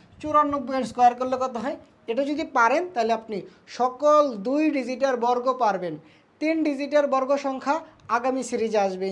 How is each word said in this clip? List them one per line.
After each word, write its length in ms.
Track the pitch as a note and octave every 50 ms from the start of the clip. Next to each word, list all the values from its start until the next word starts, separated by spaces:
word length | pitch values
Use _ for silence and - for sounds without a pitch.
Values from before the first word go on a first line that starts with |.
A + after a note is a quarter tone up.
| - - - -
চুরানব্বই 560 | D4 D4+ D4 D4+ D4 C#4+ C#4+ C#4+ A#3+ B3+ C4+
এর 80 | C4 A#3+
স্কয়ার 300 | - - B3 B3 A#3+ A#3+
করলে 220 | B3 B3+ B3+ C4 B3+
কত 160 | C4 B3 A3+
হয়? 200 | A3+ A3 C#4 D#4 - - - _ _ _
এটা 180 | - A3+ B3+ C#4+
যদি 200 | C#4 D4+ C#4+ D#4
পারেন, 440 | - - B3+ A#3 A3+ C4 D#4+ F4+ F4+
তাহলে 240 | - A#3+ A3 A3
আপনি 300 | A3+ A3+ A3+ - G#3+ F#3 - - - - _
সকল 720 | - - - B3 B3+ B3 B3 D4 D4 D4+ D4+ D4 C#4 A#3
দুই 340 | G3+ F#3+ B3 C#4 D4+ D#4 D#4
ডিজিটের 460 | D4 C4+ A#3+ A#3 C4 A3+ C4+ C4+ B3+
বর্গ 360 | A3+ A3+ A#3+ B3 B3 A#3+ C4
পারবেন। 460 | B3 B3+ A#3+ G#3+ F#3+ F3+ F3+ E3+ D#3 - - - - _ _ _ _ -
তিন 160 | D4+ D#4 E4 D#4+ D4+
ডিজিটের 400 | D4+ C#4 C4 C#4+ C#4 D4 D4 C#4+ C4+
বর্গ 180 | C4 C4 C4 C4 C#4+ C#4 -
সংখ্যা 320 | C#4 C4 B3+ - C4 D4 D#4+ D#4+ - - - - -
আগামী 340 | G#3+ A#3+ A#3+ C4 C4 C4+
সিরিজে 360 | A#3+ - B3 G#3+ A3+ A3 G3+ G#3+
আসবে 280 | G3 G3 F#3 F#3 F#3+ F#3+